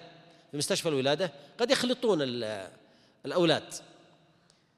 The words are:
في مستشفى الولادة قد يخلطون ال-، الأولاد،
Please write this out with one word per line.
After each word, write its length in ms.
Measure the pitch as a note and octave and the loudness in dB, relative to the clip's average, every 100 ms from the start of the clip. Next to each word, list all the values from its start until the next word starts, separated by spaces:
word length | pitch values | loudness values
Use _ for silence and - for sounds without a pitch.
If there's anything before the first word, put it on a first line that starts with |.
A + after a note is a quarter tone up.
| - - - - _ | -8 -20 -20 -20 _
في 60 | D3 | -6
مستشفى 320 | - F#3+ E3+ | -2 -2 0
الولادة 420 | C#3+ C3+ D#3 F#3 - - - | 0 2 0 -2 -6 -16 -4
قد 120 | A#3 | 0
يخلطون 500 | B3+ B3 B3 A#3+ F3 | 2 2 0 2 2
ال-، 480 | C3+ A#2+ A2 G#2 F#2 - _ _ _ _ C3+ | 0 -4 -6 -8 -10 -16 _ _ _ _ -4
الأولاد، 480 | D#3 E3+ B2+ - - - - - _ _ _ _ _ _ | 2 4 4 0 -14 -16 -20 -20 _ _ _ _ _ _